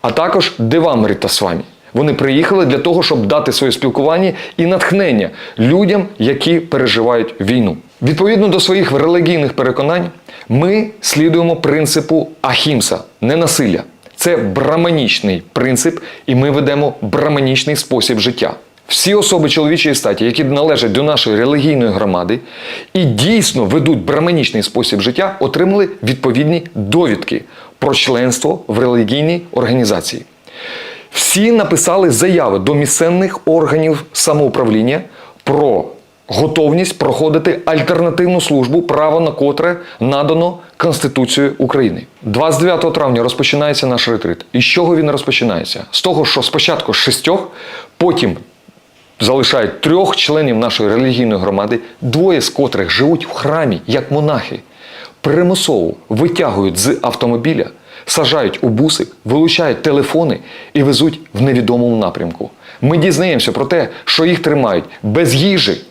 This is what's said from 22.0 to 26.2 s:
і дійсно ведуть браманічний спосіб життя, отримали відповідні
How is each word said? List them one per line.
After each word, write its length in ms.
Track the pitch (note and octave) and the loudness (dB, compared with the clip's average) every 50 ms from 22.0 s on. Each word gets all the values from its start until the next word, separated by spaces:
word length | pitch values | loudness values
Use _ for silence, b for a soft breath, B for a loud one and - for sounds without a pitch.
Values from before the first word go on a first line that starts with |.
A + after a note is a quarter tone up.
| G#2+ G2+ F2+ F2+ F2 F2 A#2+ - B B B B B B B B B B _ | 0 0 0 -2 0 -2 -4 -4 B B B B B B B B B B _
і 100 | F#3+ F3+ | 0 0
дійсно 600 | C#3+ A2+ G#2 B2 E3+ A3+ A3+ F#3+ - - B2+ A2+ | 0 2 0 2 2 2 2 2 0 0 0 0
ведуть 400 | F#2+ A#2+ D#3+ C#3 D#3+ D#3 A2 F2 | 2 2 2 2 2 0 0 0
браманічний 580 | - - D3 D#3 F3 F3 D#3+ C3 - - A2 | -2 0 0 2 2 0 0 0 0 -2 -2
спосіб 380 | G2+ - - B2 A#2+ - - G2+ | -4 -2 -2 -2 -2 -2 -2 0
життя, 360 | G2 A#2 B2 - F#3+ F#3+ F#3+ - | -2 -2 0 0 -2 -2 -2 -2
отримали 480 | C#3+ C3+ - D#3 F3+ F#3 G3 G#3 G3 - - - | -4 -2 0 0 0 2 2 2 0 0 -2 -6
відповідні 640 | - - C3 B2+ | -4 -4 -4 0